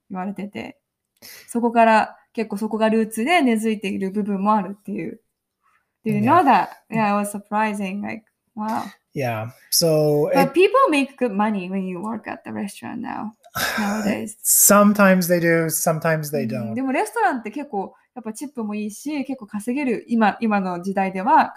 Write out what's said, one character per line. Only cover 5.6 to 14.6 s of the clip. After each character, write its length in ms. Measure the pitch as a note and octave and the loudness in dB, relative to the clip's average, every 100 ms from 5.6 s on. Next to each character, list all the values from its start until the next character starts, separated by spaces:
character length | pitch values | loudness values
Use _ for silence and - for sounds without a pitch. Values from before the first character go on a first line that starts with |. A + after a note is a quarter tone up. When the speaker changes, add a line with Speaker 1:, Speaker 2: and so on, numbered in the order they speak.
| _ _ _ _ A3 | _ _ _ _ -2
Speaker 1:
Do 60 | |
you 80 | G#3 | 0
know 220 | A3+ E4+ | 4 6
Speaker 2:
Yeah. 20 | |
Speaker 1:
that? 260 | C#4 G3+ - - - | 6 4 2 -8 -6
Yeah, 220 | A3 G3+ | -2 0
it 40 | G3+ | 0
was 160 | G3+ | -2
surprising. 720 | G3+ - G#3 A3 G3+ F#3+ G3+ | -8 -6 -2 -2 -4 -6 -6
Like, 220 | G#3 A3+ - _ _ G#3+ | -8 -12 -16 _ _ -10
wow. 300 | G#3+ A3+ - - _ | -6 -6 -8 -16 _
Speaker 2:
Yeah. 380 | - B2 A2 A2+ - - | -6 -4 -4 -8 -12 -4
So 600 | - E3 D#3 D3+ D3 E3 | 2 4 4 4 2 4
Speaker 1:
But 140 | C4+ C4+ | 4 4
Speaker 2:
it 60 | |
Speaker 1:
people 260 | D#4+ G4+ B4+ C5+ | 4 4 6 4
make 280 | C#4+ B3+ - | 2 0 -2
good 160 | B3 | -2
money 360 | G3 G#3+ G3+ F3+ | 0 -2 -2 -4
when 160 | G3 F#3 | -6 -6
you 140 | F3 | -6
work 260 | G#3+ A3+ - | -8 -10 -10
at 160 | - - | -12 -10
the 60 | |
restaurant 500 | G#3+ G3+ - A#3 - | -8 -8 -10 -12 -10
now, 320 | - - G#3+ - - | -10 -8 -10 -12 -14
Speaker 2:
<sighs> 240 | - - - | -8 -6 -4
Speaker 1:
nowadays. 600 | G3+ G#3+ G#3 G#3+ A3 - | -4 -2 -2 -4 -6 -8
Speaker 2:
Sometimes 840 | - - | -2 4